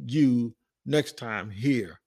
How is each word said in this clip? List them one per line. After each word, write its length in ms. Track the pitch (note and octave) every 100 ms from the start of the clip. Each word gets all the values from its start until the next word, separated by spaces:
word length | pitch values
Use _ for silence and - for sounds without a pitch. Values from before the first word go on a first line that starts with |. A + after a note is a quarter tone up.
| B2+
you 480 | D3 C#3 B2 A#2 - _ _ -
next 300 | D3 C#3+ -
time 340 | A#2 G#2+ G2+
here 480 | G2 C3+ B2+ F#2 D2+